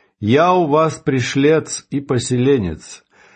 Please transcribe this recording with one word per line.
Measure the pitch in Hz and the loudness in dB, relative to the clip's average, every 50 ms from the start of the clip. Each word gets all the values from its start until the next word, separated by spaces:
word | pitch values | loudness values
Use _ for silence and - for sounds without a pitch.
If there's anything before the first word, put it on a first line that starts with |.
| _ _ _ _ | _ _ _ _
Я | 104 104 123 147 165 180 | -2 2 2 4 4 4
у | 180 185 170 | 2 2 2
вас | 143 143 156 160 156 151 | 2 2 2 2 0 -2
пришлец | - - - 135 131 120 - - 139 139 147 160 151 151 - - - - _ | -6 -4 -4 -2 -2 -2 -2 -2 0 2 2 2 2 0 -4 -10 -16 -12 _
и | - 139 | -8 -8
поселенец, | 139 - 135 120 123 - 127 123 123 135 143 127 98 87 78 78 - - - - _ _ _ _ _ _ _ | -4 -4 -4 -4 -2 -2 -2 0 2 2 2 2 0 -4 -6 -10 -14 -20 -20 -20 _ _ _ _ _ _ _